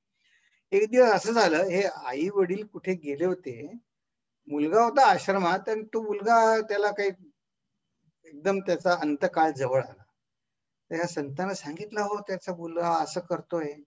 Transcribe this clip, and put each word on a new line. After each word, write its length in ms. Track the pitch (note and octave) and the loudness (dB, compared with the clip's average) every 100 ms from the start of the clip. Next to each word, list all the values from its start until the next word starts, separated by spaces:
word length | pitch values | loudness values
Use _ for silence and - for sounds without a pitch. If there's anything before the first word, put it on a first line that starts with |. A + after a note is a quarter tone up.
| _ _ _ _ _ _ _ | _ _ _ _ _ _ _
एक 180 | G3 G#3 | 0 4
दिवस 200 | B3 B3 | 6 6
असं 240 | F#3+ G3+ | 6 2
झालं, 240 | A#3 F#3+ D#3 | 4 4 4
हे 260 | F#3+ F3 | 2 0
आई 460 | G3 - C#3+ C3 F3 | 0 -4 -6 -4 -2
वडील 360 | G3+ F#3 G3 G#3+ | 0 0 -2 -8
कुठे 280 | E3+ F#3 | -10 -6
गेले 320 | F#3 D3+ C#3+ F3 | -6 -6 -2 -2
होते, 480 | F3+ D3+ A#2+ C#3+ A#3 - _ _ _ _ _ - | -2 -6 -12 -14 -16 -20 _ _ _ _ _ -8
मुलगा 360 | D3 D3+ G3+ | -4 2 4
होता 240 | A#3 C#4 B3 | 4 6 6
आश्रमात 600 | F#3 - G3 F3 F#3 G3 | 4 2 0 0 0 -2
आणि 140 | G#3+ | -6
तो 180 | G#3+ A3+ | -6 -6
मुलगा, 600 | G#3+ G#3 G3+ A#3 A3 A3+ | -4 -4 2 4 6 2
त्याला 300 | A3 G3+ G#3 | 0 0 0
काही 180 | G3+ G3+ F#3+ - _ _ _ _ _ _ _ _ _ _ | 0 -4 -4 -12 _ _ _ _ _ _ _ _ _ _
एकदम 340 | D3 D#3+ G3 | -8 -4 -2
त्याचा 360 | F#3+ E3+ F3+ F3 | -2 -2 0 0
अंतकाळ 500 | D3+ C#3+ F#3 E3+ D#3+ | 0 -2 -2 2 0
जवळ 320 | C3+ C3 C3 | 0 -2 -2
आला. 200 | A#2+ - _ _ _ _ _ _ _ _ - | -2 -10 _ _ _ _ _ _ _ _ -10
तर 40 | E3 | -6
या 120 | E3+ | -4
संतांना 460 | E3 C#3+ C#3+ F#3 | -6 -8 -6 -6
सांगितलं, 480 | F#3+ D3 E3 G#3+ G#3 | -8 -10 -12 -8 -6
"हो, 180 | G#3 G#3 | -4 -6
त्याचा 360 | G3 F#3+ - F3 | -8 -10 -10 -10
मुलगा 340 | E3+ E3 E3+ | -8 -4 -2
असं 320 | E3 D3+ F3+ | 0 -2 -6
करतोय." 520 | E3+ E3 - E3+ D3 D3+ | -6 -8 -6 -6 -6 -10